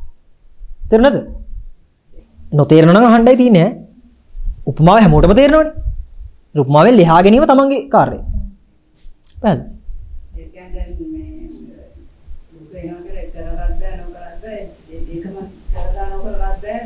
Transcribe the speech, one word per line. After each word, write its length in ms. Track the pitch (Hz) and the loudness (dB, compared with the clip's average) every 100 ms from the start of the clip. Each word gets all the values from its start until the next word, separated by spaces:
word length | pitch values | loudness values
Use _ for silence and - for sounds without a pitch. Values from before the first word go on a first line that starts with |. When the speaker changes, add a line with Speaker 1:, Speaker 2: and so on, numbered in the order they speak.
| - - _ _ - - - - - | -16 -18 _ _ -20 -20 -16 -12 -2
Speaker 1:
තේරුණාද? 300 | 220 262 208 - - - - - - _ _ _ - _ _ - | 2 2 0 -6 -14 -14 -14 -16 -20 _ _ _ -20 _ _ -6
නොතේරෙනවා 480 | 147 143 156 160 190 | -2 4 6 6 6
නම් 80 | 240 | 6
අහන්නයි 280 | 226 233 254 | 6 4 4
තියෙන්නේ 300 | 247 196 180 | 4 4 2
ඈ. 80 | - - _ _ _ _ - - - - | -2 -16 _ _ _ _ -10 -8 -8 -6
උපමාව 360 | - 160 214 | 2 4 6
හැමෝටම 320 | 202 151 170 | 6 6 4
තේරෙනවනේ. 400 | 208 285 311 311 - - - - - - - _ | 4 4 4 0 -4 -8 -8 -12 -16 -20 -20 _
උපමාවෙන් 440 | 151 131 147 185 247 | -4 2 4 6 6
ලියා 220 | 165 165 | 6 4
ගැනීම 240 | 190 226 311 | 4 4 4
තමන්ගේ 340 | 269 277 277 - | 4 2 -2 -2
කාර්යය. 340 | 208 147 - - - - - _ _ _ _ - - _ - | 0 0 -4 -8 -8 -8 -14 _ _ _ _ -20 -20 _ -6
පැහැදිලි? 280 | - 135 110 - - - - - - | -4 -4 -6 -16 -14 -14 -14 -16 -16
Speaker 2:
ඒ 140 | 175 175 | -18 -18
කියන්නේ 220 | - 180 | -20 -14
දැන් 160 | 185 175 180 160 | -12 -10 -12 -12
මේ 160 | 160 151 - - - - - - - - _ - - - | -14 -16 -16 -18 -20 -20 -20 -20 -20 -20 _ -18 -18 -18
දුක 240 | 160 151 | -20 -20
එනවා 260 | 180 170 175 | -16 -16 -14
කියලා 260 | - - - | -12 -12 -12
කරගත්ත 520 | 165 170 170 - - 185 - | -12 -8 -6 -4 -2 -4 -6
නොකරත්ත 480 | - - - - 220 - - - _ | -12 -16 -18 -16 -14 -14 -16 -20 _
ඒකම 460 | 165 - 170 185 190 - - - | -12 -10 -10 -12 -14 -18 -14 -8
කරලා 360 | - - - 202 | -6 -4 -4 -6
නොකරත්ත 560 | 196 220 214 190 - 208 220 | -6 -6 -4 -4 -6 -8 -10